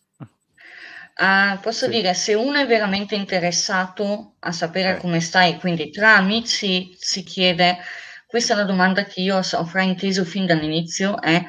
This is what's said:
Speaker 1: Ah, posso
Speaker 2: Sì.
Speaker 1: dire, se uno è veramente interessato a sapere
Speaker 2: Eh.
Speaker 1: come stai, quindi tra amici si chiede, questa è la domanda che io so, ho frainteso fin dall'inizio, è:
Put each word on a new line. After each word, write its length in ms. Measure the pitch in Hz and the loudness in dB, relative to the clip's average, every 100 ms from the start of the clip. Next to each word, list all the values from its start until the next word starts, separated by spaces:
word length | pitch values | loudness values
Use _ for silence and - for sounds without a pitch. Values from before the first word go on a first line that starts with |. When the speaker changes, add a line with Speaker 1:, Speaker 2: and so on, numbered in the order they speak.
| _ - - _ _ _ - - - - - - | _ -20 -20 _ _ _ -20 -20 -20 -20 -16 -2
Speaker 1:
Ah, 420 | 185 196 202 190 | 2 4 2 0
posso 240 | 214 233 254 | -6 -4 -2
Speaker 2:
Sì. 20 | |
Speaker 1:
dire, 240 | 226 185 | 0 0
se 200 | 180 - | 0 0
uno 240 | 214 254 285 | 0 2 0
è 80 | 269 | 2
veramente 480 | 226 208 190 202 | 2 2 -2 -2
interessato 1200 | 208 196 185 175 170 - 190 185 - 202 208 - _ | -4 -2 -2 -2 -2 -2 -2 -2 -4 -4 -4 -8 _
a 100 | - | -8
sapere 440 | 170 165 185 190 180 | -4 -4 -2 -2 -2
Speaker 2:
Eh. 0 | |
Speaker 1:
come 240 | 180 170 | 0 -2
stai, 380 | 165 190 180 - | 0 4 4 2
quindi 320 | 180 170 151 | -2 -2 -4
tra 260 | - 220 208 | 2 6 6
amici 800 | 190 220 233 - 202 185 185 - | 6 0 -2 -2 0 -2 -4 -10
si 240 | - - | -6 -6
chiede, 560 | 175 - 180 170 180 180 - - - - _ | -6 0 0 4 2 2 -6 -14 -16 -20 _
questa 280 | 233 240 | -2 0
è 20 | 214 | 0
la 80 | |
domanda 400 | 196 190 185 185 | 2 2 2 2
che 160 | 202 - | -2 -2
io 200 | 185 190 | 0 0
so, 160 | 180 - | 0 -2
ho 60 | |
frainteso 600 | 165 185 190 180 196 190 | -2 0 0 0 -2 -2
fin 220 | 170 202 185 | -2 -2 0
dall'inizio, 760 | 160 156 156 165 - 196 208 | 2 0 -2 -4 -4 -2 -2
è: 200 | - 170 | 0 0